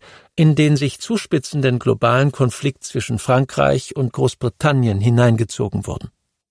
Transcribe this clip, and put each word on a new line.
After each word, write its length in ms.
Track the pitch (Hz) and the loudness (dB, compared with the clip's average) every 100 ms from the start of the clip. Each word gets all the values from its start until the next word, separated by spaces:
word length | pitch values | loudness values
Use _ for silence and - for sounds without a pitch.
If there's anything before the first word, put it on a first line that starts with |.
| - - _ - | -20 -20 _ 2
in 200 | 156 147 | 2 4
den 200 | 151 143 | 2 2
sich 220 | 143 - | 0 -6
zuspitzenden 800 | - 226 - 151 - 147 131 123 | -4 -4 -2 -4 -4 -2 0 0
globalen 540 | 120 110 117 123 143 | 0 0 2 2 2
Konflikt 520 | - 123 - 143 - | 0 -2 -2 -6 -6
zwischen 360 | - 123 - 113 | -10 -8 -6 -4
Frankreich 760 | - 127 135 - 139 135 - - | 2 2 2 0 2 2 -2 -6
und 180 | 127 | -4
Großbritannien 840 | - 131 - 120 - 156 135 117 98 | 0 -2 -2 -6 -2 0 2 2 2
hineingezogen 840 | 117 117 123 113 110 - 107 101 101 | 2 4 4 2 -2 -4 -6 -4 -6
wurden. 240 | - - _ _ _ _ | -10 -12 _ _ _ _